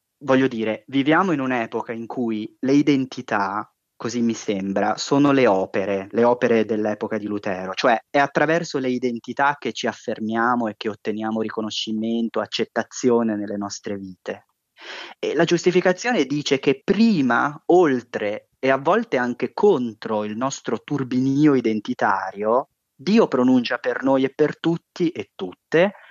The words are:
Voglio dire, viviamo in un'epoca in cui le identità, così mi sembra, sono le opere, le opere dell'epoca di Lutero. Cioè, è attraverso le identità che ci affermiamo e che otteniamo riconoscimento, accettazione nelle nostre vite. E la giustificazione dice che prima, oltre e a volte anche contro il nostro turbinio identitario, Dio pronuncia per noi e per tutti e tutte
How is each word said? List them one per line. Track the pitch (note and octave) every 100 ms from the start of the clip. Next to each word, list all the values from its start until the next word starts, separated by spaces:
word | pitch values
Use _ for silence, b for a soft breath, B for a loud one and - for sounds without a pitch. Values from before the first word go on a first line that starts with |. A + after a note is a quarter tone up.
| _ _
Voglio | C3 C3 C3
dire, | A#2 A2 G#2+ -
viviamo | C3+ C#3 D#3+ F#3+
in | C#3+
un'epoca | C3 B2+ A2+ A2+ A2
in | A2+ A2+
cui | C3 A#2 G#2+ A2 _
le | C3
identità, | C#3+ D3 C#3 C3 - - G#2+ G2 G#2 A2 _ _ -
così | A#2 A#2+
mi | A#2
sembra, | G#2+ - G2 G2 G2 F#2+ -
sono | - C#3 C#3+
le | C3+ A#2
opere, | F#2+ F#2+ G#2 F#2+ G2 F#2+
le | A2
opere | A#2+ B2 A#2+ A2+
dell'epoca | G#2+ G#2+ G#2+ G#2 G#2 A2
di | G#2
Lutero. | G#2 G#2 F#2 F#2
Cioè, | F#2+ C3 - -
è | C#3+
attraverso | C#3+ D#3+ D3 E3 E3+ C#3+
le | C3
identità | B2 B2 A#2 - A#2 C#3 C#3+
che | A#2+
ci | - A#2
affermiamo | - - G#2+ A2 A#2 A#2 B2 A2+
e | G2+
che | A2
otteniamo | G#2 A2 G#2+ A2 A2
riconoscimento, | G#2+ - A2 - A2+ A2 A2+ A#2 A#2 A2
accettazione | G#2 - A2+ A#2 - - B2 A#2 A2+
nelle | G#2 G#2 G#2
nostre | G2+ - G#2+ G2+
vite. | F#2+ F#2 - G2 _ _ _ _ B B B B
E | G#2 C#3
la |
giustificazione | E3 E3+ F3+ F3 F#3 F3+ A#3+ A3
dice | C3 D3 - C#3
che | C#3+ C3+
prima, | - G3 A3+ F3+ B2+ A#2+ C#3 D3 -
oltre | F3 D#3+ B2+ - G#2+ G#2 G#2+ - _
e | C3
a | C3+
volte | C#3+ G#3+ A#3 B2+
anche | B2 A#2+ B2
contro | - G#3 D3+ A#2+ G2+ A2 G#2+
il | G#2+ G#2+
nostro | C3 - - A2
turbinio | - C#3+ B2+ B2+ C3 C#3 D3+
identitario, | C3 A#2 G#2+ B2 B2 A2+ G2 F#2+ G2+ G#2+ B2 D3+ _ _
Dio | - C3+ A3+ F3+
pronuncia | B2 B2+ B2+ A2+ B2
per | B2 A#2+
noi | C3+ C3+
e | C3+
per | - D3 -
tutti | E3 E3+ _ - E3
e | A2+ - -
tutte | F2+ - - D#3 G3 B B